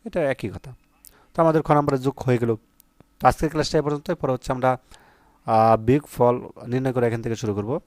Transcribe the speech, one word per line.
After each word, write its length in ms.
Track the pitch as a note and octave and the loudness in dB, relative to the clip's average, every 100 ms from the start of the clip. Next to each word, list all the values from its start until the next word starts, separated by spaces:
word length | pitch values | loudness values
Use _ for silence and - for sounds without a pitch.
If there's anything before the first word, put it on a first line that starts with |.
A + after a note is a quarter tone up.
এটা 160 | A3+ F3+ C#3+ | -6 -4 -2
একই 160 | B2+ G#2+ | -4 -8
কথা। 260 | - - B2 _ _ - _ _ | -12 -18 -20 _ _ -20 _ _
তো 80 | - | 0
আমাদের 200 | E3 D#3+ | 2 2
খ 80 | D3 | 4
নাম্বারের 300 | D3 C#3+ C3+ | 2 2 0
যোগ 140 | B2+ - C3 | -2 -4 -2
হয়ে 120 | B2 | 0
গেল। 180 | A#2 A2 _ _ _ _ _ _ | 0 -2 _ _ _ _ _ _
তো 80 | C3 | 0
আজকের 220 | - D#3 | 2 -4
ক্লাসটা 280 | D#3 D3 D#3+ | -2 -2 -2
এ 40 | |
পর্যন্ত। 280 | C#3+ D3 - | -2 -6 -6
পরে 220 | E3+ C#3 | -6 -4
হচ্ছে 200 | B2+ - | -4 -4
আমরা, 180 | C3 B2+ B2+ _ - _ _ _ _ - | -2 0 -2 _ -20 _ _ _ _ 0
আহ, 300 | A2+ A2+ A2+ | 4 4 4
বিগ 260 | A2 C#3+ | 2 0
ফল 460 | - - A#2+ A#2+ - - A#2+ | 0 0 2 2 -6 -16 -6
নির্ণয় 260 | B2+ C3 | -4 -2
করে 140 | B2+ A#2+ | 0 0
এখান 160 | A#2 | -2
থেকে 140 | A2+ A2+ | -6 -6
শুরু 180 | G#2+ | -4
করব। 260 | G2+ G2+ D#3 | -4 -4 -6